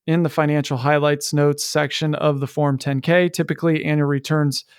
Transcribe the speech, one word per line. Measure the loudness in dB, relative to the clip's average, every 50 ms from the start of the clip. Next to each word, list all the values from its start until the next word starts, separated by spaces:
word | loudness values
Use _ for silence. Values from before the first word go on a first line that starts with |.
| _
in | -2 0 0 0
the | 0
financial | 0 0 0 2 2 0 0 -2 -4
highlights | -2 0 2 2 2 2 2 0 -2 -2 -2 0
notes | 2 2 2 2 0 -4
section | -4 -2 -2 -2 -2 -2 -4 -2 -2 -2
of | 0 0 0 0 0
the | -4
Form | -6 -4 -2 -2 0 -2 -2
ten | -2 -2 -4 -2
K. | 0 2 2 2 2 2
Typically, | 0 -2 -4 -4 -4 -2 0 0 0 0 0
annual | 0 0 2 2 0
returns | 0 -2 -2 0 0 2 2 2 0 -2 -8 _ _